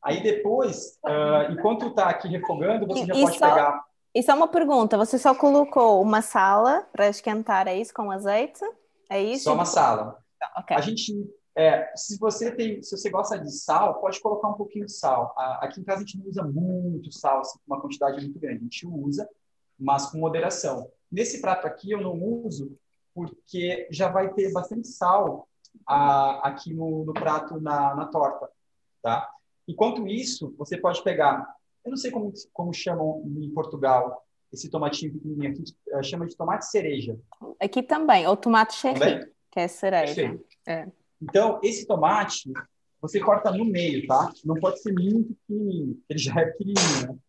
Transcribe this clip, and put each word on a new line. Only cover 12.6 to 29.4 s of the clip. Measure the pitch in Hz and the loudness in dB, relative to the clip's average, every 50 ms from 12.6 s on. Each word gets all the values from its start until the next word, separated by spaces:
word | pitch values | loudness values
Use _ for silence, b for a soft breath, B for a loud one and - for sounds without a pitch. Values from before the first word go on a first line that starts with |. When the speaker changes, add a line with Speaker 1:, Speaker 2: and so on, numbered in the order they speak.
| 233 220 208 - | -4 -4 -4 -8
Speaker 1:
se | - - - | -8 -10 -10
você | 190 - 208 | -6 -6 -4
gosta | 165 185 202 - 220 180 | -2 -2 -2 -2 -4 -6
de | 156 147 | -6 -10
sal, | 139 - - - 151 165 202 196 - - | -12 -12 -4 0 2 2 2 2 0 0
pode | - 190 190 - | -2 -2 -2 0
colocar | - 220 208 208 - 208 | -2 -2 -2 0 -2 -4
um | 208 | -4
pouquinho | 208 208 202 - 214 202 | -4 -8 -8 -8 -10 -10
de | 202 - | -10 -10
sal. | - - 147 131 123 - - - - | -4 0 0 2 2 0 -2 -4 -6
A-, | 131 131 131 127 - | -4 -4 -4 -4 -6
aqui | - - 196 | -8 -8 -10
em | 180 | -6
casa | - 196 196 | -6 -4 -4
a | 208 | -4
gente | 202 - 190 | -10 -12 -14
não | 190 196 | -12 -10
usa | - 196 175 | -8 -6 -6
muito | 147 139 156 175 185 185 180 180 175 170 156 - 151 | -4 -2 -2 -2 -2 -2 -2 -2 -4 -4 -6 -8 -12
sal, | - - - 147 135 135 | -16 -4 -2 0 0 0
assim, | 131 - - _ _ - | -2 -6 -10 _ _ -8
uma | 143 139 | -8 -6
quantidade | 143 143 139 - 143 139 139 143 139 | -6 -10 -6 -2 -2 -2 -2 -2 -8
muito | 139 143 165 | -10 -10 -8
grande. | 156 139 120 117 | -8 -8 -8 -8
A | 117 | -10
gente | 120 - - - 175 | -10 -12 -12 -12 -10
usa, | 175 151 139 143 143 170 208 - _ _ _ _ _ _ _ _ _ _ | -10 -6 -4 -4 -4 -4 -6 -10 _ _ _ _ _ _ _ _ _ _
mas | 135 139 139 - - | -2 0 0 0 -2
com | - - 160 | -4 -6 -2
moderação. | 160 160 151 165 160 - - - - 147 131 120 - - _ _ _ _ | -2 -2 0 0 -2 -2 -2 -4 -4 -6 -6 -6 -10 -14 _ _ _ _
Nesse | - 180 233 - - - | -4 -4 -4 -4 -4 -4
prato | - 196 185 185 - 160 | -2 -2 -2 0 -2 -6
aqui | 156 - - 190 | -8 -8 -8 -6
eu | 214 202 | -6 -4
não | 190 185 175 | -4 -6 -6
uso, | 165 175 208 233 233 233 220 160 139 139 139 139 _ _ _ _ _ _ _ _ | -4 -4 -4 -4 -4 -6 -8 -8 -8 -10 -12 -12 _ _ _ _ _ _ _ _
porque | 175 170 151 - _ _ _ - 180 175 175 180 175 - - | -10 -10 -10 -12 _ _ _ -8 -4 -4 -2 -4 -4 -6 -10
já | 160 143 190 180 | -4 0 0 2
vai | 180 190 190 190 - | 2 2 0 0 0
ter | - 196 190 - | 0 0 0 0
bastante | 180 180 - 214 226 226 - | -2 -4 -4 -6 -8 -8 -10
sal, | - - 190 196 202 208 196 160 135 - - _ _ _ _ _ _ - _ | -8 -2 2 4 4 4 4 2 -2 -6 -12 _ _ _ _ _ _ -20 _
a-, | - 139 143 143 139 139 139 139 139 135 135 139 139 | 2 2 4 6 6 6 6 4 2 0 0 -2 -4
aqui | 139 - - 170 160 | -4 -4 -10 -10 -8
no, | 165 160 160 160 156 156 | -6 -4 -4 -4 -4 -4
no | 156 156 | -6 -6
prato, | 156 - 160 151 156 156 156 165 156 | -4 -2 0 0 -2 -2 -6 -10 -8
na, | 156 151 147 143 143 139 139 | -4 -2 0 2 2 2 0
na | 143 156 | -2 -6
torta, | 151 - 156 147 139 143 - - - _ _ _ _ _ _ _ _ _ _ _ | -4 0 0 0 0 0 -4 -10 -12 _ _ _ _ _ _ _ _ _ _ _
tá? | 117 117 110 - - - _ | -2 -2 -2 -2 -6 -14 _